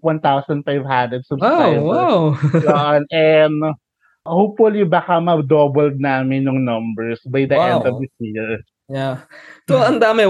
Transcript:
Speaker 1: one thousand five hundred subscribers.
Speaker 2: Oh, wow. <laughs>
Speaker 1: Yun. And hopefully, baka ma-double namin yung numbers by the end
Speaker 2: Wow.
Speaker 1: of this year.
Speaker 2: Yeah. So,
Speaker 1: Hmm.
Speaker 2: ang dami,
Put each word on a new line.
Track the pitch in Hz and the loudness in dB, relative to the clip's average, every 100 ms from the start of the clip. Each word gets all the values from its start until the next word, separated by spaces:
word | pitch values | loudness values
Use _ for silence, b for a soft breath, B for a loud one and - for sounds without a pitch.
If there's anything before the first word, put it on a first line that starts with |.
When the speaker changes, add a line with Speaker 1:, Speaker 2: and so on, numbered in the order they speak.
Speaker 1:
one | 160 156 | -4 -2
thousand | 151 139 139 147 143 | 0 0 -2 -6 -4
five | 143 | -4
hundred | 135 127 123 127 - | -2 -2 -2 -6 -8
subscribers. | 139 247 339 226 143 | -2 0 2 2 0
Speaker 2:
Oh, | 151 | 0
wow. | 302 349 196 156 139 147 | 0 0 2 0 0 0
<laughs> | 165 151 | 0 2
Speaker 1:
Yun. | 147 147 147 147 | 0 2 0 0
And | 160 156 156 156 151 156 151 _ _ _ _ - | 2 4 4 4 0 -4 -6 _ _ _ _ -4
hopefully, | 175 208 208 220 208 | 0 0 2 2 2
baka | 180 175 170 170 | 0 0 0 0
ma-double | 170 165 139 151 147 139 147 135 | 2 0 2 2 2 2 0 0
namin | 139 131 131 135 135 | -2 -2 -2 -2 -2
yung | 131 123 | -2 -2
numbers | 113 113 110 117 113 123 | -4 -6 -6 -6 -8 -4
by | 135 135 | -2 0
the | 143 | 0
end | 180 170 | 0 0
Speaker 2:
Wow. | 131 | -2
Speaker 1:
of | 123 | -4
this | 131 - | -8 -10
year. | 113 107 110 110 - _ - | -10 -8 -8 -8 -12 _ -12
Speaker 2:
Yeah. | 135 135 127 - B B B - | -8 -8 -8 -14 B B B -2
So, | 262 | 2
Speaker 1:
Hmm. | 233 | 2
Speaker 2:
ang | 262 | 2
dami, | 220 226 | 2 4